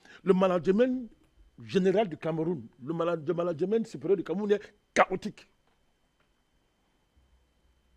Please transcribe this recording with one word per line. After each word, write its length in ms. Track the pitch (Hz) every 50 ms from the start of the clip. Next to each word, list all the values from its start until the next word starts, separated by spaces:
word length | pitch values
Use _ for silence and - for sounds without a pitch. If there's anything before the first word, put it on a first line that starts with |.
| - - - - -
Le 100 | 175 190
management 760 | 185 196 185 180 180 135 180 185 214 247 262 254 262 240 214 - _ _ _ _ - - _ _ - 120
général 460 | 107 107 185 185 190 180 202 233 180
du 80 | 151
Cameroun, 460 | - - 160 165 156 160 170 185 131 110 117 - - 123
le 100 | 135 165
mana-, 220 | 165 165 175 175
le 180 | 165 147 143 170
management 540 | 170 175 180 165 139 180 190 220 226 220
supérieur 300 | - - 147 147 165 196
du 60 | 180 -
Cameroun 280 | - 160 196 214 202
est 220 | 202 202 - - - _ _ _ -
chaotique. 540 | - 185 - 185 185 - 208 - - - _ _ _ _ _ _ _ _ _ _ _ _ _ _ _ _ _ _ _ _ _ _ _ _ _ _ _ _ _ _ _ _ _ _ _ _ _ _ _ _ _ _ _ _ _ _ _ _ _ _